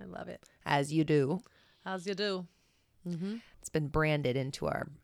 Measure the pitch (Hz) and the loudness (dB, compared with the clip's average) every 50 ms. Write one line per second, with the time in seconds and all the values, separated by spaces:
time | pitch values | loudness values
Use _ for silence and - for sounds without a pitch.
0 | - 180 175 - - - 120 - - - _ _ - - 147 143 143 147 151 160 | -14 -12 -10 -10 -10 -10 -12 -14 -16 -20 _ _ 0 2 2 2 2 2 2 2
1 | 151 147 151 147 135 135 175 185 - - _ _ _ _ _ _ - 185 190 185 | 4 6 6 6 6 4 0 -2 -4 -10 _ _ _ _ _ _ -10 -8 -8 -6
2 | 170 202 196 175 208 202 190 185 180 175 _ _ _ _ _ _ _ _ _ _ | -6 -6 -4 -2 -2 -2 -2 -4 -6 -10 _ _ _ _ _ _ _ _ _ _
3 | - 175 175 160 185 196 220 233 - - _ - - - - 156 147 135 - 156 | -8 -6 -4 -4 -4 -4 -6 -6 -10 -16 _ -18 -12 -4 -4 -4 -2 0 0 2
4 | 156 156 151 147 139 127 120 135 127 135 - - - 73 - - - 147 143 - | 4 4 2 2 2 2 0 0 0 -2 -4 -4 -2 -2 -2 -2 -4 -6 -10 -20